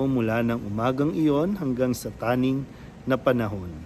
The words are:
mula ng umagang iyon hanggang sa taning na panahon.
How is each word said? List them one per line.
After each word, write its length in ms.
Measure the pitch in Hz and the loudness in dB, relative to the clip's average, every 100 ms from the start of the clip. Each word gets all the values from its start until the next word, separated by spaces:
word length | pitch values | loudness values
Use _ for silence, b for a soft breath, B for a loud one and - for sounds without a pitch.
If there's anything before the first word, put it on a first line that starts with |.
| 135 | 2
mula 340 | 131 110 113 117 | 2 2 2 0
ng 180 | 117 107 | 0 -2
umagang 420 | 104 120 131 147 160 | -2 0 2 0 2
iyon 400 | 156 143 175 202 | 2 4 2 0
hanggang 340 | 143 123 127 | -2 0 0
sa 220 | 117 117 | 0 -4
taning 480 | 101 113 123 131 135 135 B B B | -4 0 2 2 0 -4 B B B
na 140 | 127 131 | -2 0
panahon. 560 | - 123 110 101 90 78 | 2 2 0 -4 -8 -10